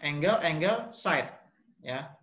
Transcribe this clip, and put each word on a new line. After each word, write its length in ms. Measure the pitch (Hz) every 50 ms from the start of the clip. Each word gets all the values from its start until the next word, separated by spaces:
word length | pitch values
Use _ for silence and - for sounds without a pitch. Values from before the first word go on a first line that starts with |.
| -
Angle, 320 | 147 147 147 156 190 170 165 165
angle, 480 | 165 156 156 165 196 226 233 233 - -
side, 400 | - - 196 160 139 123 - - - - _ _ _ _ _ _ _
ya. 320 | - 131 127 135 151 - - -